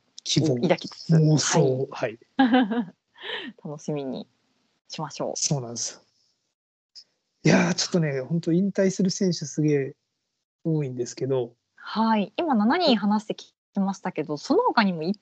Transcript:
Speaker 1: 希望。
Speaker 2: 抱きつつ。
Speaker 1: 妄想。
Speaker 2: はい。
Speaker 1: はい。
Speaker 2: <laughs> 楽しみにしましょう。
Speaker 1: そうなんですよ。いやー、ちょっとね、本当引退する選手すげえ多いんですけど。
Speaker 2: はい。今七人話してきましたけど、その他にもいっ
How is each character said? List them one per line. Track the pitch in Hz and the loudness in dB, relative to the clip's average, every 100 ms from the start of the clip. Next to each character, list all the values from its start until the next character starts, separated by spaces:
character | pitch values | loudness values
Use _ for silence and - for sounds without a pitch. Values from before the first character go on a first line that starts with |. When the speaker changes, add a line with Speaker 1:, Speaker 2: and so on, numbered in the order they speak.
| _ - | _ -16
Speaker 1:
希 | - - | -2 2
望。 | 156 127 | 2 2
Speaker 2:
抱 | 120 170 | 0 0
き | - | -2
つ | - | -14
つ。 | - 160 | 2 4
Speaker 1:
妄 | 156 151 | 6 4
想。 | - 170 139 131 135 | 2 2 2 0 -4
Speaker 2:
は | - 123 | -6 -6
い。 | - _ - | -8 _ 0
Speaker 1:
は | 262 247 220 226 185 | 4 4 2 -2 -6
い。 | |
Speaker 2:
<laughs> | - _ _ 392 440 330 - | -12 _ _ -12 -12 -12 -14
楽 | 165 151 | -14 -10
し | - | -6
み | 151 | -6
に | 135 123 - _ _ _ _ _ _ | -6 -8 -12 _ _ _ _ _ _
し | - | -10
ま | 151 | -10
し | - | -8
ょ | 131 | -8
う。 | - | -4
Speaker 1:
そ | - 143 | -2 -2
う | |
な | 120 | -4
ん | |
で | 120 | -8
す | - | -8
よ。 | - _ _ _ _ _ _ _ _ _ - - _ _ _ | -10 _ _ _ _ _ _ _ _ _ -20 -20 _ _ _
い | - | 4
や | 185 175 | 4 4
ー、 | |
ち | 180 - | 0 0
ょ | |
っ | |
と | 185 | 0
ね、 | 156 135 | 0 -2
本 | 131 170 | -2 -2
当 | 170 | 0
引 | 165 196 | 0 2
退 | 190 190 | 2 0
す | 185 | 2
る | 190 | 0
選 | - 190 | 2 0
手 | 165 | -2
す | 147 - | -4 0
げ | 151 | 2
え | 147 135 - _ _ _ _ _ _ | 2 -2 -8 _ _ _ _ _ _
多 | 170 156 | -2 -2
い | 143 | -2
ん | 127 | -4
で | - | -8
す | |
け | - 131 | -4 -2
ど。 | 131 120 - _ _ | 0 -2 -8 _ _
Speaker 2:
は | - 208 220 220 | -8 -2 0 0
い。 | 190 - | 0 -4
今 | 339 | 0
七 | 247 208 330 | 2 2 4
人 | 339 226 | 4 2
話 | 202 208 | 2 0
し | - | -2
て | |
き | - - _ _ - | -8 -10 _ _ -4
ま | 196 | -2
し | 190 | -4
た | 185 | -6
け | - | -6
ど、 | 147 196 | -6 -6
そ | - | 0
の | 339 | 2
他 | 494 320 | 2 2
に | 202 | 2
も | 175 | 0
い | 160 | -4
っ | 202 | -6